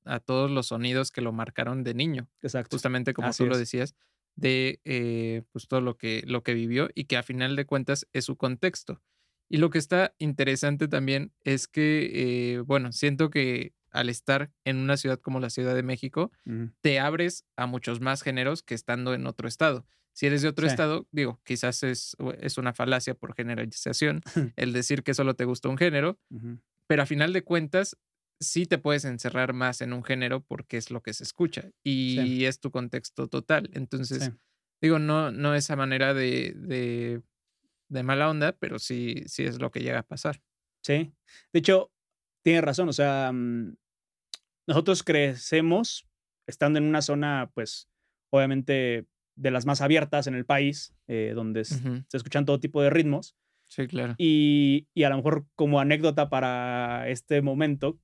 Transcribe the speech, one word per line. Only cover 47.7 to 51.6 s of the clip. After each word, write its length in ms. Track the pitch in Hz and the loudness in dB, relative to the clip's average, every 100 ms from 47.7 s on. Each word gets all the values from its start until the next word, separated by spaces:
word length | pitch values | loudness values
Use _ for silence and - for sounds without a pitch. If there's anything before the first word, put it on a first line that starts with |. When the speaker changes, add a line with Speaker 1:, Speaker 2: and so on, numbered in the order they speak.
| - - _ _ _ - | -8 -16 _ _ _ 2
Speaker 2:
obviamente 760 | 139 135 135 131 135 123 117 - _ _ - | 4 4 2 2 2 2 0 -4 _ _ -4
de 140 | 135 | 0
las 160 | 127 127 | 0 2
más 140 | 135 | 2
abiertas 460 | 139 160 147 147 131 | 4 4 4 0 0
en 80 | |
el 100 | 127 | -4
país, 500 | 123 143 143 143 - _ - | 0 2 2 -2 -10 _ -6
eh, 240 | 117 110 | -2 -2
donde 280 | 113 110 110 | -2 -4 -2